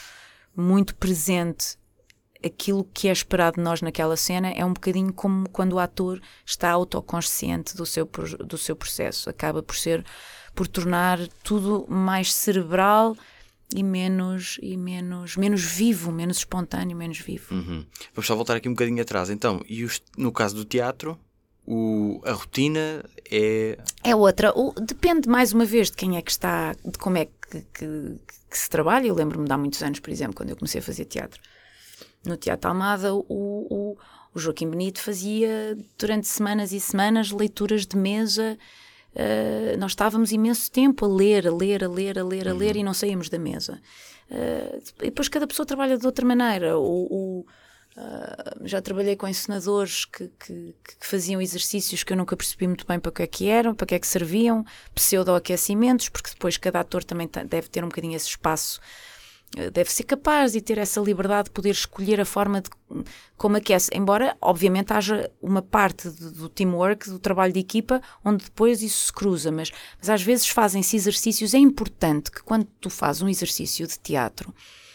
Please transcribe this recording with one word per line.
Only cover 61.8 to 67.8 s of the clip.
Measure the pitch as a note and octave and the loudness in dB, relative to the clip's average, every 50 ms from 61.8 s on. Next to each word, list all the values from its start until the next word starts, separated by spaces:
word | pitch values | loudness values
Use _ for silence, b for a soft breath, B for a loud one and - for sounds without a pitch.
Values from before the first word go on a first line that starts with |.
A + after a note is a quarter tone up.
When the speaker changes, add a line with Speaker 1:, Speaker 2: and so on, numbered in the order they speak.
| - - - - G3 G3+ G#3+ G#3 | -2 -4 -6 -2 0 2 2 2
Speaker 1:
a | G3+ | 2
forma | - - G3+ G3+ G3+ G3+ G3 | 2 2 2 2 2 2 0
de | F#3+ - - _ _ - - - B B B B B B B | -2 -6 -12 _ _ -12 -10 -10 B B B B B B B
como | - - G#3 G#3 | 0 2 4 4
aquece, | G#3+ G#3+ - G3 F3+ - - | 2 4 4 4 4 4 2
embora, | - F3+ G3+ F#3+ G3+ G#3+ B3+ C4+ - - | 0 0 2 4 4 4 4 2 0 2
obviamente, | - - F3+ E3 F#3 G3+ F#3 F#3+ G3+ - | 2 2 4 4 4 4 4 2 2 2
haja | A3 G#3+ G3 G3 G#3+ G#3 - - - _ | 0 0 2 2 0 0 -2 -4 -8 _
uma | - F3 G3 F#3+ | -2 0 0 0
parte | F#3 F#3+ - G#3+ G3+ F#3 - - - F3 | 2 2 4 4 4 4 2 -4 -10 -12
de, | D#3 E3 E3 E3 | -12 -12 -14 -16
do | D#3 D#3 D#3+ D#3+ | -14 -12 -14 -8
teamwork, | - - G3 F#3 F3 E3+ F3+ F#3+ G#3 G#3 - G3+ | -2 0 0 2 2 2 2 2 2 0 -4 -10
do | F#3+ F3+ | -8 -4
trabalho | - - - F#3+ F#3+ F#3 | -2 0 2 4 4 4
de | F#3 F#3+ | 2 0
equipa, | F#3 F#3 - A3+ | -2 0 0 0